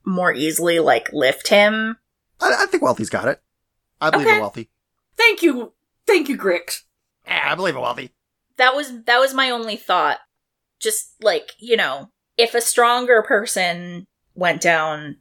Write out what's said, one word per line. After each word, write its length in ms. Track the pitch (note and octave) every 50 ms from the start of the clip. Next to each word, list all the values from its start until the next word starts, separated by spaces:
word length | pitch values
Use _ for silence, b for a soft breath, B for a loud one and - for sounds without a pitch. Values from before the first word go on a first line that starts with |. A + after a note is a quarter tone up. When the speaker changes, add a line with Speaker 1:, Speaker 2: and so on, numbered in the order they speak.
| -
Speaker 1:
more 280 | F#3+ F#3 F3+ F3+ E3+ -
easily, 440 | B2+ D3+ D#3+ D3+ D#3 E3+ F3 E3+ E3
like, 300 | D3+ C#3 A#2+ A2+ - - -
lift 340 | D3 B2+ C3 - - - -
him. 480 | F#3+ G3+ G#3 G#3+ A3 A3 A3 A3+ A3+ _ _ _ _ _ _ _ _ -
Speaker 2:
I, 260 | F4+ F#4+ A#3+ A3 G4
I 20 |
think 160 | F#4+ F#4+ D4+
Wealthy's 260 | C#4+ B2+ - - A2 -
got 180 | A2 F#2+ A2
it. 140 | C3+ - - _ _ _ _ _ _ _ _ _ _ _ -
I 80 | D4 D#4+
believe 160 | - G4+ -
Speaker 1:
Okay. 80 | A4+ G#4+
Speaker 2:
in 40 | G#4+
Wealthy. 260 | - - - - - _ _ _ _ _ _ _ _ _ _
Speaker 3:
Thank 260 | - A#4 A4+ F#4 -
you. 300 | E4+ D4+ B3 B3 A3 - _ _ _ _ _ _ -
Thank 220 | - G4+ D#4 C4 C#4+
you, 80 | A#3
Grix. 460 | F3+ - E3+ F3 E3+ - - - - _ _ _ _ _ _ _ _ -
Speaker 2:
Yeah, 220 | - - C#3+ C#3+ D3
I 40 | D#3
believe 200 | F3 F#3+ F3 C3+
in 60 | B2+
Wealthy. 300 | B2 A#2+ A#2+ C3+ B2+ - _ _ _ _ _ _ _ _ _ -
Speaker 1:
That 160 | B3+ B3+ C4
was, 300 | D4 D4 B3+ B3 A3+ -
that 140 | B3 A#3+ B3+
was 140 | C4+ C4
my 160 | C4 C4+ C4 B3+
only 260 | A#3+ A#3 A3+ A3 G3+
thought. 420 | - - - F3+ F3 D3+ D3 - - _ _ _ _ _ _ _ _ _ _ _ -
Just, 360 | - A3 G#3+ - - - _ -
like, 300 | A3 G#3 E3+ D3+ - - - -
you 160 | G#3+ B3 A3+
know, 360 | G#3+ F3 C3+ C3+ C#3 G3+ - _ _ _ _ -
if 180 | - A#3 A3+ -
a 60 | A#3
stronger 600 | A#3 - - A#3+ A#3 A#3+ B3 B3 B3 B3 A#3+ G#3+
person 840 | A3 - A#3+ G3+ A#3+ - - G3 F3+ F3 E3+ F3 F3 F3 F3 F3 G3 _ _ _ _ _ -
went 260 | F3+ F3+ E3+ D#3+ D#3
down, 560 | - E3+ E3 D#3+ D#3 D#3 D3+ D3+ D3+ C#3+ - _